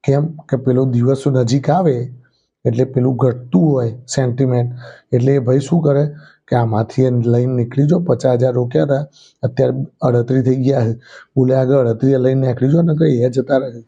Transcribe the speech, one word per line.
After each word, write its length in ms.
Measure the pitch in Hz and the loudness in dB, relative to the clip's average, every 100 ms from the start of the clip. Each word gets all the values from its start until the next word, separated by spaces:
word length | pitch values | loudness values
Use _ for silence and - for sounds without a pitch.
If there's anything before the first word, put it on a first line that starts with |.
કેમ 200 | - 139 156 - | 0 0 0 -8
કે 200 | - 127 | -6 -4
પેલો 260 | 120 127 | 0 0
દિવસો 440 | 131 120 120 135 147 | 2 0 0 0 0
નજીક 360 | 127 120 139 135 | 0 2 0 0
આવે 260 | 160 175 123 123 - _ _ _ _ | 0 0 -2 -6 -12 _ _ _ _
એટલે 200 | 123 117 | -4 0
પેલું 320 | 139 135 127 123 | -2 0 0 2
ઘટતું 480 | 131 117 - 185 | 0 0 -2 2
હોય 260 | 165 135 117 113 - | 2 2 -2 -6 -6
સેન્ટિમેન્ટ, 640 | - 127 120 131 123 120 123 - - _ | -2 -2 0 0 0 -2 -6 -18 -20 _
એટલે 200 | 127 127 | 0 2
એ 40 | 139 | 0
ભાઈ 200 | 120 131 | 2 0
શું 240 | 143 170 | 0 0
કરે 220 | 156 139 147 - - _ | 2 0 -2 -6 -20 _
કે 100 | _ 127 | _ 0
"આમાંથી 480 | 117 107 113 - | 0 0 -2 0
એને 160 | 131 123 | 0 2
લઈને 300 | 117 120 127 | 2 0 0
નીકળી 320 | 127 120 139 147 | -2 -2 0 0
જાઓ, 140 | 175 | 0
પચાસ 380 | 175 123 131 123 | 0 -2 0 0
હજાર 160 | 127 | 0
રોક્યા 300 | 123 123 147 | 0 -2 -2
હતા, 200 | 151 139 147 _ - _ | 0 -2 -4 _ -20 _
અત્યારે 320 | 123 123 127 131 135 _ | -6 0 0 0 -8 _
અડત્રીસ 420 | 135 120 120 131 | 0 0 0 0
થઈ 180 | 123 131 | 0 0
ગયા 220 | 127 135 | 0 0
છે, 100 | 113 113 - - - | -2 -4 -12 -20 -6
બોલે 240 | - 127 | 0 2
આગળ 260 | 131 131 139 | 2 2 2
અડત્રીસ 360 | 120 113 135 135 | 2 0 2 2
લઈને 220 | 127 131 | 2 0
નીકળી 320 | 131 123 131 | 0 0 2
જાઓ 100 | 160 | 2
ને 120 | 170 | 2
કંઈ 260 | 151 160 123 | 2 2 2
એ 80 | 123 | 0
જતા 280 | 127 123 135 | -2 -2 -2
રહે." 240 | 123 117 | -2 -12